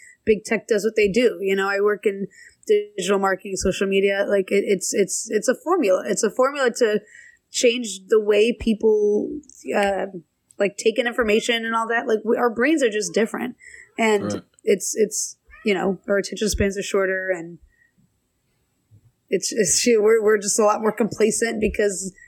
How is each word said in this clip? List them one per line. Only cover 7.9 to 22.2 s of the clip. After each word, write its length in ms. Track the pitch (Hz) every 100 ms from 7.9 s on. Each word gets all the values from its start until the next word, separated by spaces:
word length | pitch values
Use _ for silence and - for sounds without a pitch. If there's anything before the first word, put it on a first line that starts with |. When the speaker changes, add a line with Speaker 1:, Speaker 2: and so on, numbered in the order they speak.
| 190 190
Speaker 1:
the 100 | 220
way 320 | 214 208 226
people, 760 | 233 - 214 220 214 208 208 - 294 - - - 214
uh, 300 | 202 190 196 185 - _ _ -
like, 180 | 202 -
take 220 | 226 220
in 80 | 240
information 580 | 233 220 214 240 233 226
and 80 |
all 140 | 226 220
that. 200 | 233 240
Like, 120 | 214
we, 140 | 214 233
our 140 | 247
brains 320 | 233 262 320
are 60 | 240
just 200 | 208 185 175
different, 400 | 220 - 247 - - - - -
and 340 | 220 208 202
Speaker 2:
Right. 100 | 196 - _
Speaker 1:
it's, 320 | - 196 - -
it's, 420 | 202 - - - - - 220
you 80 |
know, 240 | 190 196 185 -
our 100 | 202
attention 300 | - 196 214
spans 300 | - 202 196
are 60 |
shorter, 480 | 190 202 190 190 190 180
and 220 | 170 170 - _ _ _ _ _ _ _ _ _ _ _ _ - _ _ _
it's, 220 | 180 -
it's, 340 | - 180 - 240
we're, 340 | 226 208 226
we're 140 | 214 214
just 220 | 202 -
a 40 |
lot 180 | 208 214
more 100 | 214
complacent 680 | - 220 - 220 - 233 226
because 520 | 214 180 208 180 190 -